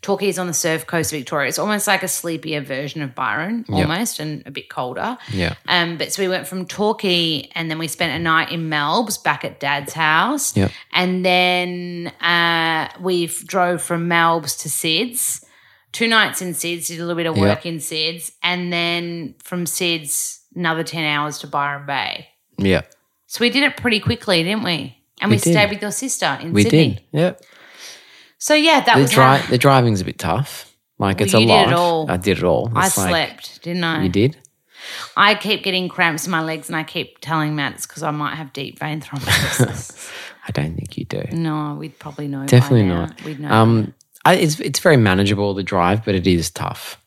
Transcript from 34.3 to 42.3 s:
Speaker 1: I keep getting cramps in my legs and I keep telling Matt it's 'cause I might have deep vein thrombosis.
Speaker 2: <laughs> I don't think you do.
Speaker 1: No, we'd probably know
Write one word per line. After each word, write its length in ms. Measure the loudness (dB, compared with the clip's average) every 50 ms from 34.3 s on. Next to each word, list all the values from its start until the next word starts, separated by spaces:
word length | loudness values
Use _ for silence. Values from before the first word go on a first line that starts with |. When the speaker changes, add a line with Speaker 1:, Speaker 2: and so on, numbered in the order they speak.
| 2 -2 _ -20 _ _ _ _ _ -18 -16 -14 -12 -12 -12 -6 2 4
Speaker 1:
I 160 | 6 6 4
keep 280 | 2 0 -2 -2 -2 -2
getting 260 | -2 -2 -2 -2 -4
cramps 360 | 0 2 2 2 2 -2 -4
in 60 | -2
my 100 | -2 -2 -2
legs 260 | -2 -6 -6 -8 -6
and 60 | -6
I 80 | -6 -6
keep 340 | -6 -6 -8 -8 -8 _ _
telling 360 | -8 -4 -2 0 0 0 -2
Matt 180 | -2 -4 -4 -6
it's 120 | -8 -14 -14
'cause 160 | -12 -8 -6
I 80 | -4
might 240 | -4 -4 -4 -6 -6
have 180 | -8 -12 -12 _
deep 240 | -10 -10 -10 -10 -10
vein 220 | -8 -8 -8 -8
thrombosis. 1080 | -10 -8 -10 -8 -2 0 0 0 0 -2 2 0 0 0 0 -8 -10 -14 -16 -18 -18 -16 -16 -16 -16 -16
Speaker 2:
<laughs> 200 | -18 -20 -14 -8
I 40 |
don't 240 | -4 -4 -4 -4 -4
think 220 | -8 -10 -8 -8 -10
you 80 | -8
do. 180 | -8 -8 -8 -8 -6
Speaker 1:
No, 440 | -6 -6 -4 -4 -4 -6 -6 -8 -8 -10
we'd 180 | -12 -14 -16 _
probably 280 | -16 -16 -12 -10 -8
know 140 | -8